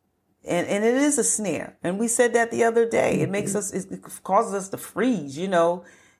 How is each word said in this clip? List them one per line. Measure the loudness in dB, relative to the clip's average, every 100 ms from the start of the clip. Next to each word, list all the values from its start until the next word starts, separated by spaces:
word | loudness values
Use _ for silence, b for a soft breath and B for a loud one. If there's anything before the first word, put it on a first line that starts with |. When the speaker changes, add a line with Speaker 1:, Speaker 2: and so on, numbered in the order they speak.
| _ _ _ _
Speaker 1:
And, | -4 -2 0
and | 0
it | 2
is | 2 2 2
a |
snare. | 0 0 -2 -4 -6 -8
And | -4 -2
we | 0
said | 2 4
that | 4 0
the | 2
other | 2 4 2
day. | 2 2 2
It | 0
makes | -2 -2
Speaker 2:
Mm-hmm. | -4
Speaker 1:
us, | -4
it | -6 -8 -12 -14 -14
causes | 0 0 2
us | -4 -6
to | -12
freeze, | -8 -2 0 0 -4 -6
you | 0
know. | 2 2 0 b b b